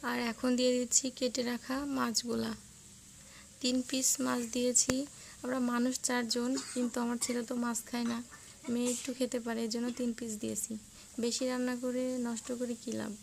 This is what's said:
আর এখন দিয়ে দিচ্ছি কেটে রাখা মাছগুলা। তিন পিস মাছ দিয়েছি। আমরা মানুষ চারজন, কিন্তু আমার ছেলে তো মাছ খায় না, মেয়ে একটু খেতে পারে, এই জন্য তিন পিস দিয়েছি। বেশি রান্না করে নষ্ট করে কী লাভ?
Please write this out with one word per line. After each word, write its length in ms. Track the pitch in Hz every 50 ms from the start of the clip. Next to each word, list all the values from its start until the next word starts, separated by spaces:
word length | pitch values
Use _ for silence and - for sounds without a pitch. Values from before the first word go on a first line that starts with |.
| -
আর 160 | 247 240 240
এখন 300 | 247 233 226 - - 254 247
দিয়ে 160 | 240 254 254 247 247
দিচ্ছি 280 | 247 240 - - - 262 254 -
কেটে 240 | 262 247 220 - 240
রাখা 320 | 240 240 233 - - 262 269 285
মাছগুলা। 640 | 285 277 262 247 240 220 - - 240 226 226 226 226 220 214 - - - - - - - - - - - - - - - - - - - -
তিন 160 | - 247 247 254
পিস 260 | 247 - - 262 254 - - -
মাছ 220 | 262 254 254 247 240 226 220
দিয়েছি। 420 | 247 247 247 247 - - - 254 262 285 285 - - - - - - -
আমরা 160 | 247 254 262
মানুষ 340 | 247 240 240 240 240 254 254 - - -
চারজন, 420 | 247 247 240 226 233 240 240 247 262 269 269 - -
কিন্তু 220 | 247 247 240 - 247
আমার 180 | 240 233 240 240
ছেলে 240 | 240 - 240 240 233
তো 100 | 233 254
মাছ 220 | 240 240 240 233 226 - -
খায় 140 | - 240 240
না, 140 | 233 233 233 240 - - - - - - - - -
মেয়ে 200 | 233 240 240 247
একটু 180 | 247 240 - - 247
খেতে 260 | 247 262 240 - 247
পারে, 200 | 226 233 226 226
এই 100 | 233 226 214
জন্য 140 | 233 240 247
তিন 180 | 240 - 247 240 226
পিস 180 | - 233 233 214 208 220
দিয়েছি। 280 | 220 220 214 - - 226 214 - - - - - - - -
বেশি 240 | 226 240 233 - 262 254
রান্না 280 | 254 247 247 247 247
করে 280 | 240 247 254 247 247 254 254 254 254
নষ্ট 300 | 240 233 233 226 - - 254 233
করে 140 | 247 240 240
কী 160 | 226 - -
লাভ? 200 | 220 214 214 214 202 208